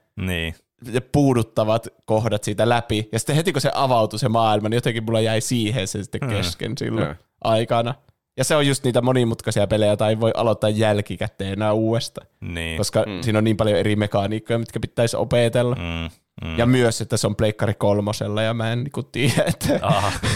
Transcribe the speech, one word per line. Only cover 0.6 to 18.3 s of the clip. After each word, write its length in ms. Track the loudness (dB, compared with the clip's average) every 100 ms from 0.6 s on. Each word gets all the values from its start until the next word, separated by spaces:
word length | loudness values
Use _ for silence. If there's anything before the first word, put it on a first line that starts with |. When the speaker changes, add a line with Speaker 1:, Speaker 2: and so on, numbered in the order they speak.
| _ _ -6
Speaker 2:
ja 80 | -4
puuduttavat 880 | 0 2 4 2 0 0 2 0 -2 -12
kohdat 400 | -2 0 0 -2
siitä 240 | -4 0 2
läpi. 400 | 2 0 -4 -2
Ja 60 | -4
sitten 180 | -2 0
heti 160 | 0
kun 80 | 0
se 80 | 0
avautui 440 | 0 2 2 2 0
se 100 | 0
maailma, 400 | 2 4 2 0
niin 80 | 0
jotenkin 280 | -2 -2
mulla 160 | -2 0
jäi 200 | 2 0
siihen 480 | 0 0 0 -2 -4
se 140 | -6
sitten 180 | -8 -6
Speaker 1:
Mm. 40 | -4
Speaker 2:
kesken 500 | -4 -4 -6 -8 -6
silloin 280 | -4 -2 -4
Speaker 3:
Joo. 80 | -6 _ _
Speaker 2:
aikana. 500 | 0 0 2 0 -2 -4 _ _ _ -4
Ja 80 |
se 120 | 0 2
on 100 | 2
just 180 | 0
niitä 160 | 0 2
monimutkaisia 640 | 2 2 2 -2 -2 0 2
pelejä, 240 | 2 2
joita 180 | 2 2
ei 120 | 2
voi 100 | 0 2
aloittaa 340 | 0 2 0
jälkikäteen 840 | 2 2 2 -2 -6 -6 -6 -6
enää 200 | -2 0
uudestaan. 540 | 2 2 0 -2 -10 -18 -14
Speaker 1:
Niin. 360 | -10 -6 -4 -2
Speaker 2:
Koska 240 | -2 0 -2
Speaker 3:
Mm. 140 | -2
Speaker 2:
siinä 160 | 0 2
on 60 |
niin 120 | 2 2
paljon 220 | 2 2
eri 180 | 2 2
mekaniikkoja, 640 | 0 0 -2 -4 -2 -4
mitkä 220 | -4 -8
pitäisi 360 | -6 0 0 0
opetella. 600 | 0 2 2 2 0 -2
Speaker 1:
Mm, 340 | -4 -6 -6 -10 _ -12 -6
mm. 100 | 0
Speaker 2:
Ja 80 | 4
myös, 340 | 4 4 0
että 160 | -2 -2
se 100 | 0
on 100 | 0
Pleikkari 380 | 0 0 -2
kolmosella, 680 | 0 2 2 0 -2 -4